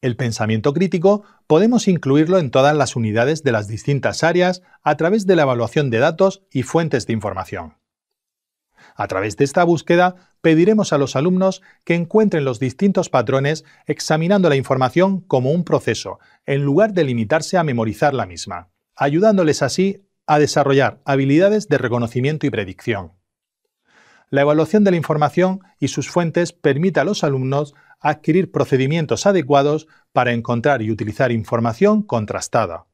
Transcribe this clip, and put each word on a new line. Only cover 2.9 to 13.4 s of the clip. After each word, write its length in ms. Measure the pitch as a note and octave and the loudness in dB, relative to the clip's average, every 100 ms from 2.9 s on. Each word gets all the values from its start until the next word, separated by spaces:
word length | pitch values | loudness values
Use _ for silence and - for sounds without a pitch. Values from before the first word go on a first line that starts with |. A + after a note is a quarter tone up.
| - | -2
unidades 460 | A2 G#2+ B2 D#3 | -2 0 0 0
de 100 | C#3+ | -2
las 140 | A2+ G2 | -2 -4
distintas 560 | A2 - C#3 A#2 G2+ | -8 -4 -2 -2 0
áreas 400 | D#3+ E3+ F3+ F3+ _ _ | 0 2 0 -2 _ _
a 140 | - D3+ | -2 0
través 300 | D#3+ G#3+ F#3+ | 0 0 2
de 100 | F3+ | 2
la 60 | |
evaluación 480 | C#3+ B2 A2+ - C#3+ | 4 0 -2 -2 0
de 80 | A2+ | 2
datos 440 | C#3+ D#3+ F#3+ F#3 _ | 0 2 0 0 _
y 100 | C3+ | -6
fuentes 440 | A#2+ D#3+ E3 C3 - | -2 -2 0 -4 -4
de 80 | |
información. 600 | A2+ G#2 F#2+ F2+ G2+ D#2+ _ _ _ _ _ _ _ _ _ _ _ - | -6 -4 -8 -10 -10 -14 _ _ _ _ _ _ _ _ _ _ _ -20
A 140 | _ G#2 | _ -6
través 280 | F#2+ G#2 G2 | -4 -4 -2
de 80 | |
esta 200 | C#3+ - | -2 2
búsqueda, 500 | F3 E3+ - F3 F3+ F3+ _ _ | 2 0 0 2 2 -2 _ _
pediremos 500 | E3 D#3+ F3+ G#3+ G3 | 2 4 4 2 2
a 60 | D3 | 0
los 180 | C3+ C3 | 0 0
alumnos 460 | D#3 F#3 F#3+ F#3 _ _ | 0 0 0 -2 _ _
que 100 | - | -4
encuentren 500 | E3+ E3 G#3+ G#3+ E3+ | -2 0 2 2 0
los 160 | C3+ A#2 | -2 -2
distintos 480 | C3 - G3+ F#3+ F3 | -4 0 0 0 0
patrones 560 | C3+ A2+ C3+ | 0 2 0